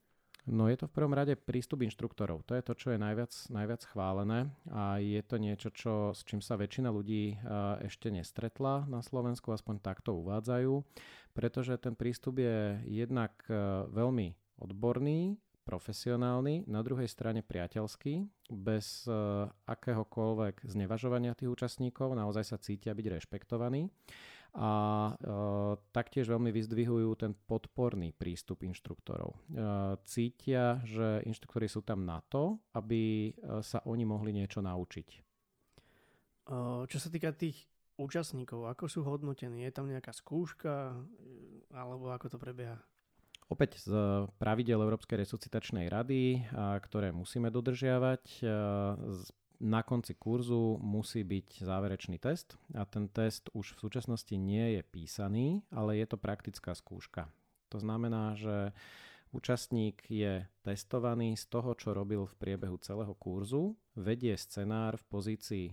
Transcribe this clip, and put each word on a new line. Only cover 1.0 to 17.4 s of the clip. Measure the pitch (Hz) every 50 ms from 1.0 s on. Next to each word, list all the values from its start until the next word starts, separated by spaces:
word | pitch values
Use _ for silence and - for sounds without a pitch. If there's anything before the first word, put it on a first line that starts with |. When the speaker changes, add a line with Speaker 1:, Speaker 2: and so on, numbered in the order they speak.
| 151 139 143
Speaker 1:
rade | 139 143 143 139 -
prístup | - - - 127 127 - 156 135 123
inštruktorov. | 110 - - 113 117 - - 107 90 82 78 -
To | - 120
je | 127 -
to, | - 117
čo | - - 127 120
je | 104
najviac, | 104 104 107 113 120 - - - - -
najviac | 127 104 107 107 117 117 - - -
chválené | 101 92 95 95 98 101 104 113 120 131 143 139 - - 165
a | - 107 101 101 98 101
je | 101 104 104 104 104
to | - 120 110
niečo, | 107 104 104 - - 110
čo, | - - - 117 110 104 104 104 101
s | - -
čím | - - 104
sa | - - 120 98
väčšina | 101 101 - - 123 120
ľudí, | 107 101 101 104 107 107 104 104 104
eh, | 101 117 120 104 104 101 101 104 - -
ešte | 98 - - - 113
nestretla | 101 87 85 - - - 117 113 - - 139 139 139 143 143 143
na | 127 117 117
Slovensku, | - - 127 120 123 123 123 - - 110
aspoň | 104 - - 110 101 -
takto | 98 95 - - 120 101 85
uvádzajú, | 82 95 101 110 107 120 123 123 127 131 135 143 143 _ - - - - - - - -
pretože | - - 110 117 - 131 123 127 123 -
ten | - 127 117 -
prístup | 113 123 120 - - 135 127 131 127
je | 117 113 110 104 104 101 104 117
jednak, | - 104 107 120 120 131 120 113 107 - - - -
eh, | 113 104 101 98 98 95 98 -
veľmi | - 110 117 127 127 117 98 85 87 - _ _ _ - -
odborný, | 92 98 98 113 120 120 123 139 147 151 165 175 190 208 220 _ _ _ _ -
profesionálny, | - 98 90 - - 104 - - 123 123 120 123 123 123 127 131 143 151 170 202 -
na | 104 107
druhej | 113 127 131 127 123 110
strane | - - 113 113 110 113